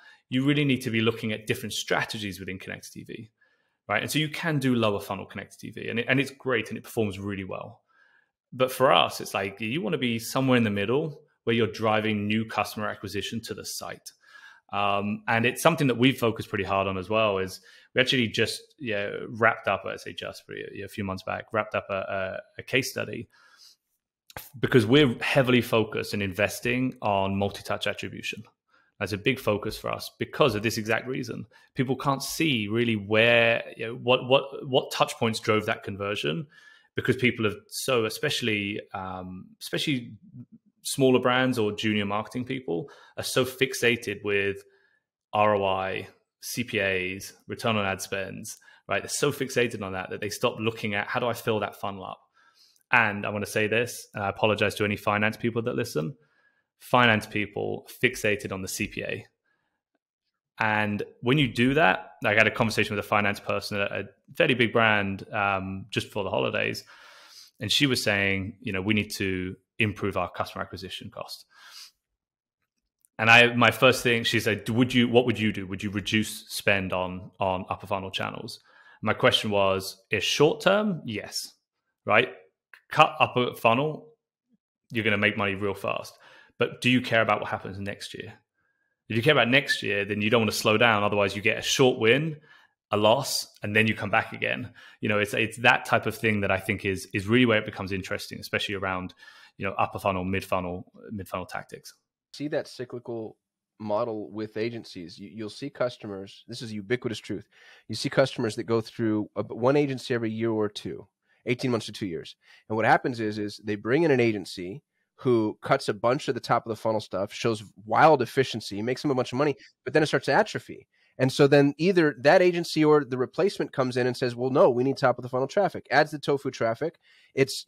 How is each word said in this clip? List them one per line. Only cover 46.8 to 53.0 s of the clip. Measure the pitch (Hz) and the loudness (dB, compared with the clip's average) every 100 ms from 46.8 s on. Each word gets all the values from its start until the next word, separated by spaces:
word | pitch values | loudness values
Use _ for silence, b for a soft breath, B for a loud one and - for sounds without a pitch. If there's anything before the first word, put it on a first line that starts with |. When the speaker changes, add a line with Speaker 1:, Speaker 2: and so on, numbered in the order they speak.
| 98 92 92 95 - - - | 0 0 -2 -6 -12 -20 -14
Speaker 1:
return | 104 120 | -4 0
on | 107 | 0
ad | 98 95 | 0 -4
spends, | - 98 95 104 107 - b b - | -6 -8 -8 -10 -14 -16 b b -4
right? | 98 | -4
They're | - | -4
so | - 147 | -2 -2
fixated | - 127 127 120 110 | -2 -2 0 0 -2
on | 98 | -8
that, | 92 92 | -8 -8
that | 98 | -8
they | 104 | -8
stop | - 123 - | -2 -2 0
looking | 110 113 110 | -4 -4 -4
at, | 101 - | -4 -2
"How | 127 | -2
do | 123 | -2
I | |
fill | 113 - 107 | -2 -2 -2
that | 101 - | -4 -6
funnel | 104 98 | -10 -8
up?" | 92 - _ b b b b b _ | -12 -14 _ b b b b b _
And | 123 | 4